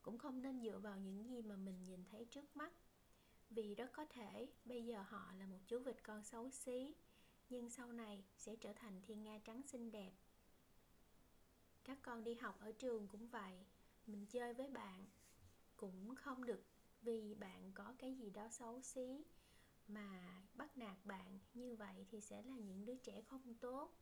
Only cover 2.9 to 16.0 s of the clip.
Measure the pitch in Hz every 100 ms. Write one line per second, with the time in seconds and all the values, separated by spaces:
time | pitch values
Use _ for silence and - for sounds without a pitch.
2.9 | - - - - - - 226 208 208 254
3.9 | 302 302 247 202 202 262 - 233 247 233
4.9 | 220 196 208 185 190 190 185 - 233 262
5.9 | 226 - 214 208 233 254 262 - 247 269
6.9 | 330 - - - - - 247 240 247 240
7.9 | 233 220 202 196 - - 226 202 208 220
8.9 | 190 202 214 214 214 226 226 277 254 233
9.9 | 214 190 - - - - - - - -
10.9 | - - - - - - - - - -
11.9 | 269 - 233 226 233 240 190 208 220 254
12.9 | 226 202 208 233 226 190 185 196 - -
13.9 | - - 202 202 247 240 240 277 233 202
14.9 | 185 196 - - - - - - - 202
15.9 | 185